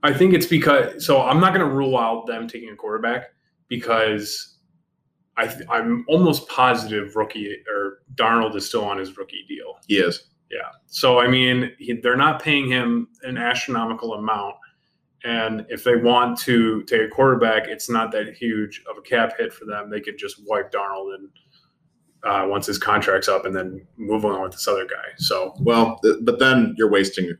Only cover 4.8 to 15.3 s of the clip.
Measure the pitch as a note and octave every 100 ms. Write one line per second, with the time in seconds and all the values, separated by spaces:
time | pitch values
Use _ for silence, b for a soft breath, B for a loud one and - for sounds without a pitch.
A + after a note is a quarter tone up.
4.8 | _ _ _ _ _ - - - - A#2
5.8 | A#3 A#2+ - D#3+ F3+ C#3 - - B2+ A#2
6.8 | G#2+ G#2+ G2+ G#2+ G#2+ A2 G#2 G2+ - G2+
7.8 | G2 - _ - A2+ A#2 A2+ G2+ - A#2
8.8 | G2+ G2 F#2 - G2 - - - - -
9.8 | _ G2+ F2 E2+ _ _ _ - - -
10.8 | _ - C3+ B2 B2 B2+ B2+ B2+ B2 -
11.8 | - A#2 B2 B2+ D3 D3+ D#3 C#3+ C3+ B2+
12.8 | A#2+ A#2 A#2+ _ C3 B2 A#2 B2 - A#2
13.8 | A2+ A#2 A#2 G#2+ G#2+ G#2+ G2+ - b b
14.8 | b b _ _ A#2+